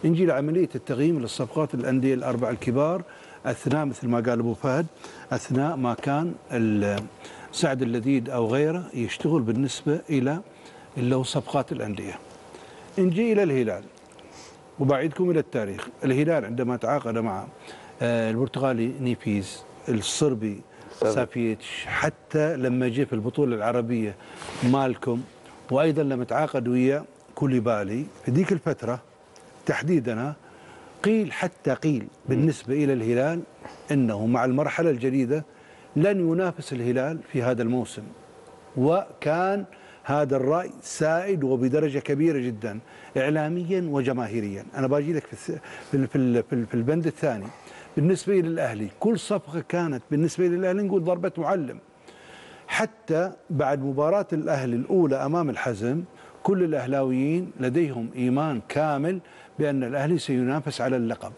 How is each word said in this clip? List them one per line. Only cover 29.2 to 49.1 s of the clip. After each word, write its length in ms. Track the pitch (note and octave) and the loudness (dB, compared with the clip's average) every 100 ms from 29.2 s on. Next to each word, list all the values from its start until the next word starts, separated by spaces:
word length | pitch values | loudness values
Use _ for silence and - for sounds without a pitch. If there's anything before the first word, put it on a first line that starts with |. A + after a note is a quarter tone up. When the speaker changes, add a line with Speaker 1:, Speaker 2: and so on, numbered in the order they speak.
| - - - - - | -20 -20 -20 -8 -4
Speaker 1:
تحديدا، 680 | D3 D3 E3+ B2 A2+ C3+ D3+ - - - - - - | -2 2 0 0 -4 -4 -8 -16 -20 -20 -20 -20 -2
قيل، 280 | G3+ A3 G3 | 2 2 0
حتى 420 | - F3+ - - | -2 -4 -2 -2
قيل 340 | B2+ D#3 C3+ G#2 - - | 0 0 0 -2 -12 -2
بالنسبة 440 | C3 D#3 C#3 - | 2 4 2 -2
إلى 200 | C#3+ C#3+ | 0 2
الهلال 480 | C3 A2+ A#2+ C#3+ E3+ E3 - - - - | 2 2 2 2 0 -6 -16 -18 -18 -2
أنه 340 | C#3+ A#2+ G2+ A2+ | 2 2 2 2
مع 200 | B2 B2+ | 2 2
المرحلة 440 | B2+ D3+ - E3+ | 2 0 2 2
الجديدة 560 | B2+ C3 C3+ B2 D3+ D3+ - - - - - | 2 0 0 0 -2 -4 -20 -20 -20 -4 2
لن 360 | F#3 G3 E3 | 2 4 2
ينافس 420 | E3 F#3 - C#3 | 2 0 -4 -8
الهلال 460 | B2+ A#2+ B2 C3+ D#3+ - | -4 0 0 0 -4 -4
في 120 | C3+ | -2
هذا 180 | A#2+ A#2+ | 0 0
الموسم، 420 | A#2 B2 B2 - G#2 - - - - - - - | 0 0 -2 -8 -14 -18 -20 -20 -20 -20 -10 0
وكان 880 | C3+ F3 G3 - D3 D#3+ F#3 G3+ F#3+ - - - | 2 2 0 -4 -2 0 0 0 -4 -16 -20 -14
هذا 320 | - C#3+ C#3+ C3+ | -2 0 2 2
الرأي 360 | B2+ E3 F#3 - | 2 2 0 -10
سائد 600 | - - D#3 E3 G3 F#3+ | -14 -2 2 2 0 0
وبدرجة 560 | C3+ C3 B2+ D3 D3+ C#3 | 2 2 4 2 2 -2
كبيرة 400 | - C#3+ E3 C#3+ | -2 2 2 2
جدا 400 | B2 A2 A2+ G#2 - - - C3+ | -2 -4 -6 -8 -12 -20 -6 0
إعلاميا 720 | C3+ D#3 D3+ F3 F3 F#3+ E3+ | 2 2 0 -2 0 0 0
وجماهيريا. 760 | C#3+ B2+ B2+ A2+ A2+ G#2 G2 - - | 0 0 0 -2 -4 -4 -6 -10 -2
أنا 120 | C3 | 2
باجي 260 | D3 D3 | 2 2
لك 120 | D#3+ - | -2 -4
في 80 | |
الس-، 260 | - - D#3+ - - - | -12 -8 -8 -10 -16 -2
في 60 | C#3 | 0
ال-، 100 | C3 | 2
في 80 | C#3 | 2
ال-، 260 | B2+ A#2+ | 4 2
في 120 | A2 B2+ | 2 -2
ال-، 120 | A2+ | 0
في 60 | |
البند 340 | B2 A#2 D#3+ E3 | 0 2 2 0
الثاني 400 | - D#3 A2 G2+ - - - - - | 0 -2 -2 -8 -14 -20 -20 -6 2
بالنسبة 380 | D3+ F#3+ - | 4 2 2
للأهلي، 540 | G3 E3 D#3+ C#3 G#2+ G#2 - | 2 2 0 -2 -2 -6 -2
كل 200 | G#3+ | 0